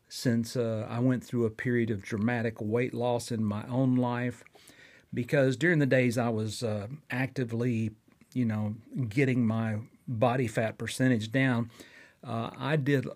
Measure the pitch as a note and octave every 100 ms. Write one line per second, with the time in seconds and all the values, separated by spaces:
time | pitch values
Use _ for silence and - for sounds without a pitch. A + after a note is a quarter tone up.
0 | _ - C3 A#2 A#2 B2+ A#2 A2 A2+ A#2
1 | B2+ B2 - A#2+ A2+ A2 C3 A#2+ A2+ G#2
2 | - A2 A2 A#2+ A#2 A2+ G#2+ A#2 B2+ A#2
3 | A#2+ A#2+ - A#2 A2 G#2 G#2+ B2 C3 B2+
4 | B2 A#2+ B2 A#2+ - - - - - -
5 | _ A#2+ A#2+ D3 C3+ A#2+ E3 E3 C#3 C3
6 | B2 A2+ A#2+ A2 A2 G#2+ A#2 G#2+ G2+ D3+
7 | - B2 C3 - A#2+ A#2 B2 A2+ A2 -
8 | _ _ _ B2+ A#2+ G#2+ G#2+ A2+ - A#3
9 | A#2+ A#2 C3+ B2+ A2+ A2 A2+ G#2+ A2+ _
10 | - A#2 A#2+ B2+ A#2 B2 A2 - A2+ -
11 | C3 A#2 A2 C3 C3+ A#2+ A#2 - - -
12 | - _ - A#2 A2+ - C3 D#3 C3+ C3+
13 | -